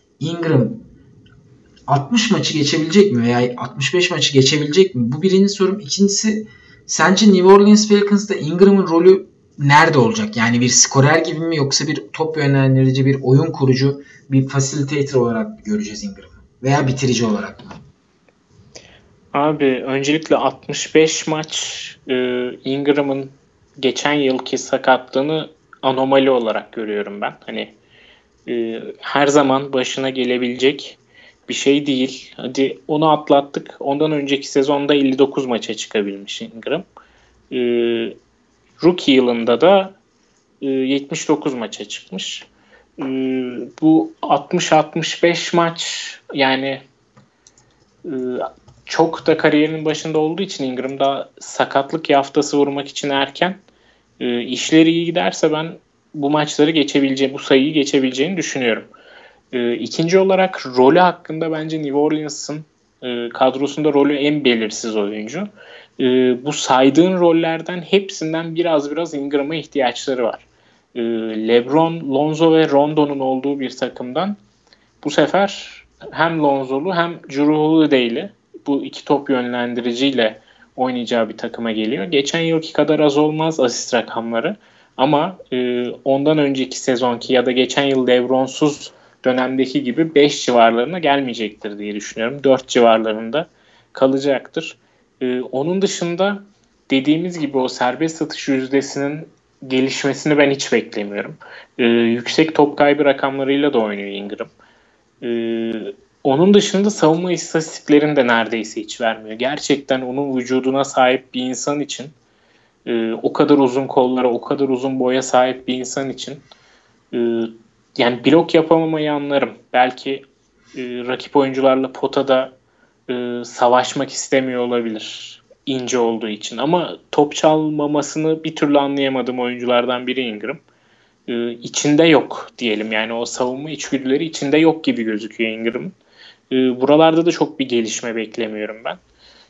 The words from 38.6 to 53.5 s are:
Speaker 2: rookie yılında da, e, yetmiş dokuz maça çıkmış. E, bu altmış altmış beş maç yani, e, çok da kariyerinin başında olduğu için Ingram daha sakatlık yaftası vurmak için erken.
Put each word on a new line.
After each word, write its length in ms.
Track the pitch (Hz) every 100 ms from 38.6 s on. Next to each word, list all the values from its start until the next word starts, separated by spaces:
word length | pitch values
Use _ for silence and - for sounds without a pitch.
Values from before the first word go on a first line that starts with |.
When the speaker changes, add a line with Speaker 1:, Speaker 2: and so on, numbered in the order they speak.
| _ _
Speaker 2:
rookie 320 | 165 180 - 131
yılında 460 | 123 117 117 120
da, 320 | 165 196 190 - _ _ _ _ _ _
e, 40 | 139
yetmiş 640 | 135 131 139 139 160 -
dokuz 240 | 151 151
maça 320 | 123 110 - 101
çıkmış. 600 | - - 185 - - - _ _ _ _ -
E, 60 | 135 131 131 131 123 120 - -
bu 320 | 156 160 - -
altmış 520 | - 143 - 175 -
altmış 500 | 156 151 170 156 -
beş 300 | 175 170 -
maç 520 | 170 165 165 - - - - -
yani, 480 | 139 135 131 135 135 - _ _ _ _ _ _ _ _ _ _ _ 180
e, 60 | 131 127 123 - - _ _ -
çok 420 | - 165 - -
da 100 | 156
kariyerinin 480 | 156 151 156 160 156
başında 340 | 156 160 156
olduğu 220 | 156 170
için 220 | 190 -
Ingram 360 | 131 127 131 135
daha 300 | 139 135 - _
sakatlık 720 | - - 127 139 139 160 156
yaftası 480 | 139 135 151 147 143
vurmak 300 | 143 139 139
için 220 | - 143
erken. 480 | 139 139 - 180